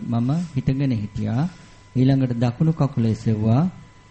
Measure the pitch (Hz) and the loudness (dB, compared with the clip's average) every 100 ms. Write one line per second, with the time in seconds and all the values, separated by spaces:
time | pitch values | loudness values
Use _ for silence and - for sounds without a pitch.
0 | - 117 123 160 175 131 139 131 139 117 | -2 -2 0 -2 -4 -4 -2 0 0 -2
1 | 104 - 107 117 175 - - - - 123 | -4 -6 -4 -2 -4 -6 -20 -20 -6 0
2 | 131 135 127 117 123 117 160 160 139 - | 2 4 2 0 -2 0 0 2 0 0
3 | 113 107 117 107 107 120 180 - - - | 0 0 0 0 2 2 2 -4 -20 -20
4 | - | -20